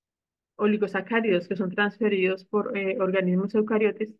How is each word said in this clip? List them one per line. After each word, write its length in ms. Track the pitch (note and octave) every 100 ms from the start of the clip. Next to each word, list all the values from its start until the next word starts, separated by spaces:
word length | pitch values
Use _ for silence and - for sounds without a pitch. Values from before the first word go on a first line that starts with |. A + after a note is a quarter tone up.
| _ _ _ _ _ -
oligosacáridos 920 | G#3 G#3 G3+ G3 F#3 A3+ A3 F3 -
que 80 | F#3
son 140 | F#3
transferidos 720 | F#3 G#3 - G#3+ G3 F#3 F#3+
por, 320 | - G#3 G#3 G#3
eh, 200 | F#3+ F#3+
organismos 540 | F#3 F#3+ F3+ F3+ G3
eucariotes, 600 | A3 G#3+ A3 G#3 G3+ G#3+